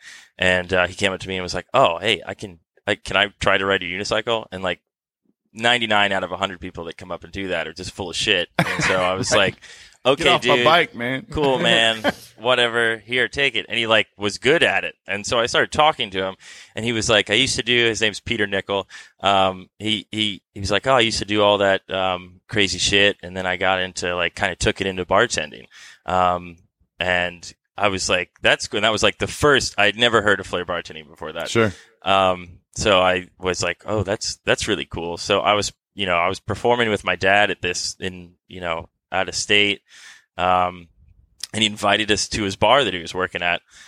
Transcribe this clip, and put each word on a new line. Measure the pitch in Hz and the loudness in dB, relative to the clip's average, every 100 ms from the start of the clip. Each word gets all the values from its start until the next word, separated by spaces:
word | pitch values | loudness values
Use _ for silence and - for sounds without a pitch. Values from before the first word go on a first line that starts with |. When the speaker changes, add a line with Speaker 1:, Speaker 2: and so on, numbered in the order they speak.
| - - - - | -20 -20 -18 -2
Speaker 1:
And, | 92 92 87 | 2 2 2
uh, | 92 90 | 0 0
he | |
came | 92 98 | 0 -4
up | 90 | -4
to | 90 | -6
me | 92 | -6
and | |
was | 90 | -6
like, | 90 - | -8 -2
"Oh, | 127 110 85 | 2 2 2
hey, | 104 92 - | -2 -2 -4
I | |
can, | 98 104 82 _ _ - | -12 -14 -18 _ _ -6
I, | 104 | -6
can | - 95 | 0 0
I | 101 - | 0 0
try | 104 98 | 0 2
to | 98 | 2
ride | 95 | 0
a | 87 | -2
unicycle?" | 92 101 110 117 113 - | -6 -4 -4 -2 -4 -4
And, | 92 | -6
like, | 92 87 _ _ _ _ _ _ _ 110 | -4 -6 _ _ _ _ _ _ _ -2
ninety-nine | 117 120 110 104 101 | 0 0 2 2 2
out | 95 | 0
of | 90 | -4
a | 90 | -4
hundred | 98 90 | -6 -6
people | 90 87 | -12 -12
that | 82 - | -12 -12
come | 90 | -12
up | 85 | -12
and | 85 | -12
do | 98 95 | -10 -4
that | 85 78 | -4 -6
are | |
just | 82 92 | -10 -14
full | - 90 | -10 -8
of | - | -4
shit. | 110 92 85 - | 0 0 0 -2
And | - - | -2 -2
so | - 95 | 0 2
I | 90 | 0
was | 95 92 | 0 2
Speaker 2:
<laughs> | |
Right. | 113 | 2
Speaker 1:
like, | 95 - - - - _ 127 | 2 -2 -20 -20 -20 _ 0
"Okay, | 143 | 2
Speaker 2:
Get | 151 | 2
off | 123 120 | 2 2
my | 123 | 4
Speaker 1:
dude. | |
Speaker 2:
bike, | 135 170 151 | 6 4 2
man." | 117 120 131 - | -4 -6 -6 -6
Speaker 1:
Cool, | 156 139 123 | -2 0 2
Speaker 2:
<laughs> | |
Speaker 1:
man. | 117 117 113 110 110 - - - | 2 4 2 0 -4 -4 -14 -6
Whatever. | 113 123 120 117 113 113 | 0 2 2 2 0 -2
Here, | 110 127 113 | -4 -2 -2
take | 143 139 113 | 0 0 0
it. | - | -4
And | 113 | -4
he, | 113 | 4
like, | 110 - - | 4 2 -4
was | 104 98 | -6 0
good | 123 165 | 2 4
at | 110 92 | 4 0
it. | 87 - - | -4 -12 -8
And | 98 101 | -8 -2
so | 123 | -2
I | 123 | 0
started | 160 113 | 0 0
talking | - 151 156 107 | 4 2 2 -6
to | 95 | -4
him, | 95 92 - - - - | -4 -6 -20 -20 -14 -8
and | |
he | 113 | -4
was | 113 104 | -2 2
like, | 104 101 | 2 4
"I | |
used | 110 131 - | 2 2 -2
to | |
do," | 117 120 117 | 0 2 2
his | 104 | 2
name's | 110 95 | -2 -2
Peter | - 113 101 | -8 -4 -2
Nickel. | 98 - 98 - - - - | -4 -2 -4 -4 -16 -20 -4
Um, | 95 98 95 92 92 - | 2 4 2 0 -14 -8
he, | 107 107 - | -4 -4 -6
he, | 107 107 90 _ | -4 -4 -4 _
he | 104 | -10
was | 95 | -4
like, | 101 131 | -2 2
"Oh, | |
I | 131 | 2
used | 113 107 | 2 0
to | |
do | 98 107 | -2 2
all | 101 101 | 4 4
that, | 98 95 - | 4 2 -2
um, | 95 92 90 90 92 - | -4 -2 -4 -8 -20 -6
crazy | 107 95 87 | -2 0 0
shit, | - 101 101 - | 0 4 4 2
and | 90 92 | -10 -6
then | 92 | -4
I | 90 | -2
got | 92 92 | 0 0
into, | 92 - 90 87 | -2 -6 -4 -2
like, | 85 | -4
kinda | - 98 85 | -2 -4 -2
took | 110 - | -2 -2
it | 95 | -4
into | 92 | -4
bartending." | 90 98 120 - 76 58 - - - - - | 0 2 2 0 -6 -12 -20 -20 -20 -16 -2
Um, | 92 90 90 87 85 _ _ _ - | 2 2 0 -6 -18 _ _ _ -6
and | 90 90 87 87 - - _ - | -2 0 -2 -6 -20 -20 _ -2
I | 101 | -2
was | 92 - | -2 0
like, | 90 87 _ | -2 -2 _
"That's | 113 147 - | 0 0 0
good." | 110 | 0
And | |
that | 110 | 0
was, | 104 | 2
like, | 104 - | 0 0
the | 98 | -6
first, | - 147 131 - - | 0 4 4 2 0
I'd | 104 104 | 0 2
never | 120 113 | 2 4
heard | 104 95 | 2 0
of | 92 | 0
flair | 92 | -6
bartending | 90 87 - 78 73 | -4 -6 -6 -16 -20
before | 82 78 | -14 -12
that. | 80 78 | -8 -2
Speaker 2:
Sure. | 117 110 - - _ | 2 0 -2 -20 _
Speaker 1:
Um, | 92 98 95 90 87 87 _ - | 0 2 2 0 -8 -20 _ -4
so | 110 92 | 2 4
I | 92 92 90 _ | 4 2 -4 _
was | 92 87 | -4 -2
like, | 87 87 - | -4 -6 -4
"Oh, | 107 | -4
that's, | 95 110 - - | -2 -4 -6 -8
that's | - 127 - | -2 -2 0
really | 87 | -4
cool." | 69 85 85 85 | -4 -8 -8 -8
So | - 98 | 0 0
I | 98 | 2
was, | 104 101 _ _ | 0 -2 _ _
you | - 95 | -8 -2
know, | 87 | 0
I | 90 | 0
was | 95 | -4
performing | - 98 120 120 113 | -8 -2 0 2 2
with | 101 | 0
my | 95 90 | -2 0
dad | 95 101 101 | 2 4 2
at | - | 0
this | 90 - - - | -4 -4 -8 -8
in, | 95 92 87 90 _ | -10 -10 -20 _ _
you | 90 | -10
know, | 87 82 82 _ - | -8 -8 -10 _ -6
out | 95 90 | -4 -4
of | |
state. | - - 104 101 98 _ - - - _ - | -6 0 2 2 -2 _ -20 -20 -20 _ -4
Um, | 90 90 90 90 85 _ _ _ _ - - | 2 2 0 -4 -20 _ _ _ _ -18 -10
and | 110 | -2
he | 107 | -2
invited | 107 101 104 104 | 0 0 2 2
us | 98 - | 0 -2
to | - | -4
his | 98 92 | -4 0
bar | 107 139 | 4 4
that | 110 | 2
he | 90 | -4
was | 82 | -8
working | 92 92 87 | -6 -6 -2
at, | 87 87 _ - | -2 -2 _ -20